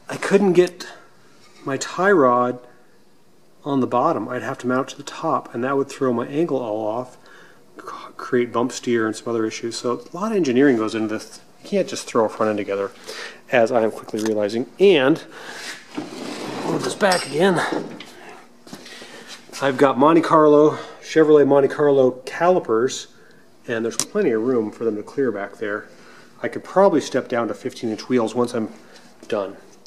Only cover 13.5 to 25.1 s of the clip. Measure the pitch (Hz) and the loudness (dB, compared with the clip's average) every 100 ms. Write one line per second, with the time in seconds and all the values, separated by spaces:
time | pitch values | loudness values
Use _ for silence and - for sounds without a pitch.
13.5 | 127 113 123 110 - - 110 110 107 104 | 2 4 2 0 -2 -8 -4 -2 0 -2
14.5 | 113 131 - 196 160 131 160 - - - | -2 -6 2 4 6 4 2 -4 -18 -16
15.5 | - - - - - - - - - - | -14 -14 -14 -14 -14 -12 -12 -12 -10 -10
16.5 | - - 156 131 - 202 175 - 143 196 | -8 -4 -4 -4 -2 0 0 -2 0 2
17.5 | 165 - - - - - - - - - | 2 -2 -4 -8 -14 -18 -20 -20 -20 -20
18.5 | - - - - - - - - - - | -20 -20 -20 -18 -18 -18 -18 -18 -20 -18
19.5 | - 139 127 135 120 147 170 - 160 151 | -4 -2 4 4 6 6 6 4 6 6
20.5 | 147 151 147 - - - 156 151 151 135 | 6 6 2 -8 -16 -2 4 6 6 6
21.5 | 143 135 - 147 139 127 123 - - 175 | 4 4 2 2 4 4 2 -8 -2 2
22.5 | 185 175 110 131 - - - - - _ | 2 2 0 0 -4 -14 -20 -20 -20 _
23.5 | _ - 113 117 - - 208 180 110 120 | _ -8 -4 -4 -6 -6 -2 0 0 0
24.5 | 123 107 - 113 107 104 | 0 -2 -4 -4 -4 -6